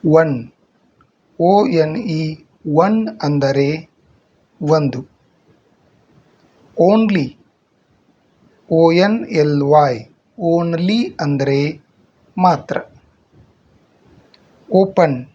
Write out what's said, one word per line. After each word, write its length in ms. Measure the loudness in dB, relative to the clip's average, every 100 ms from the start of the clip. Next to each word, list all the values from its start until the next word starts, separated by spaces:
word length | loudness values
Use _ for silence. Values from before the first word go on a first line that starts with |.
ಒನ್. 320 | 4 4 4 -2 -8 _ _ _ _ _ _ _ _ _
ಒ 160 | 0 2 2 0
ಎನ್ 120 | -2 -4 -6 -6
ಇ, 40 | -6 -10 _ _ -4 0
ಒನ್ 160 | 2 0 -4 -6 -4
ಅಂದರೆ 400 | -2 0 0 -2 -4 -10 _ _ _ _ _ _ _
ಒಂದು. 400 | -2 0 0 -6 -14 _ _ _ _ _ _ _ _ _ _ _ _ _ _ _ _ 0
ಓನ್ಲಿ. 500 | 2 2 2 -2 -4 -10 _ _ _ _ _ _ _ _ _ _ _ _ _
ಒ 140 | 2 4 4 2
ಎನ್ 140 | 0 -4 -2
ಎಲ್ 160 | 0 0 2
ವೈ, 200 | 4 4 -2 -10 _ _ -8
ಓನ್ಲಿ 600 | -2 0 0 -2 -2 -2 -4 -6
ಅಂದರೆ 360 | -4 -2 0 0 -2 -6 _ _ _ _ _ 0
ಮಾತ್ರ. 400 | 0 0 -4 -10 -10 _ _ _ _ _ _ _ _ _ _ _ _ _ _ _ _ _ -2
ಓಪನ್. 500 | 0 2 2 0 0 -10